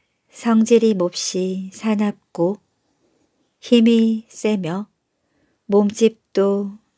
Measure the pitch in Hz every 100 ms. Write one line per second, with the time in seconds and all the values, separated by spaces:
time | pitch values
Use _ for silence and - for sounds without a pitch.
0 | _ _ _ - 233 226 220 233 226 196
1 | 175 - - 185 185 190 190 - 220 214
2 | 208 - _ - 170 208 _ _ _ _
3 | _ _ _ _ _ _ - 240 226 233
4 | 226 220 - - 214 214 160 185 214 _
5 | _ _ _ _ _ _ - 202 202 202
6 | 226 220 _ - 196 202 202 208 _